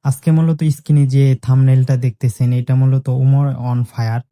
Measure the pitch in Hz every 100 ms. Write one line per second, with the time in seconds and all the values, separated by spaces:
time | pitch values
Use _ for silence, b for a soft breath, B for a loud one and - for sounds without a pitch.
0 | 139 - - 160 160 156 160 143 - 147
1 | 135 135 135 131 - 131 131 131 127 127
2 | 127 - 127 - 123 123 123 131 131 135
3 | 135 131 131 139 143 131 123 123 117 -
4 | 113 117 -